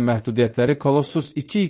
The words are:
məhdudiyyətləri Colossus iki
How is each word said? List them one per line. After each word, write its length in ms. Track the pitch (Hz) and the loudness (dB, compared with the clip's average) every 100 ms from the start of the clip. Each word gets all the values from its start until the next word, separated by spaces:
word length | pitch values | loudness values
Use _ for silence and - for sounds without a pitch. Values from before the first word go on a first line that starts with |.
| 123 | 2
məhdudiyyətləri 680 | 117 107 113 120 117 123 143 | 0 -2 0 0 2 0 2
Colossus 500 | 143 143 143 170 139 - | 2 0 0 -4 -6 -8
iki 280 | - 208 185 | -4 -2 -2